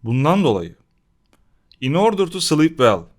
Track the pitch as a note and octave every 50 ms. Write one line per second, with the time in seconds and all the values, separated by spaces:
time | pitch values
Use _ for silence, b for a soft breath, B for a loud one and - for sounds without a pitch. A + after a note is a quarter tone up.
0 | - A2+ A#2 C3 C3+ D3+ F3+ G3+ F#3+ C#3 G#2+ F#2 E2+ E2 - _ _ _ _ _
1 | _ _ _ _ _ _ _ _ _ _ _ _ _ _ _ _ B2+ C3 D3 F3
2 | G3+ A3+ G#3+ G3 G3 E3+ F3 F#3 E3+ - D#3 D3+ D#3 D#3+ D#3+ - B2+ A#2 G#2 F2
3 | E2 - _